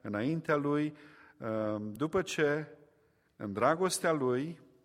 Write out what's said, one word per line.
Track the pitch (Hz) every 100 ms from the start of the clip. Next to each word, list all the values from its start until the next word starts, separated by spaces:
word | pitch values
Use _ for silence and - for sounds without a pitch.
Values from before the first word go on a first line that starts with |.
înaintea | 110 104 123 160 160 147
Lui, | 143 147 151 151 - - - -
ehm, | 117 110 107 107 107
după | 104 156 190
ce, | 180 - 147 151 151 - - _ _ _ _ -
în | 110
dragostea | 101 127 165 185 - 175
Lui | 156 127 123 156 165 - _